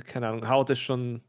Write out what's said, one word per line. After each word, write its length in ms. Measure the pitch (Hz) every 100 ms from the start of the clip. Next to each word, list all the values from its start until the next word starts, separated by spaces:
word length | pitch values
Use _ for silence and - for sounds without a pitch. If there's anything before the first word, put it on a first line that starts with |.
keine 240 | - 127 117
Ahnung, 200 | 113 113
Haut 200 | 131 127
ist 100 | 131
schon 420 | - 127 123 117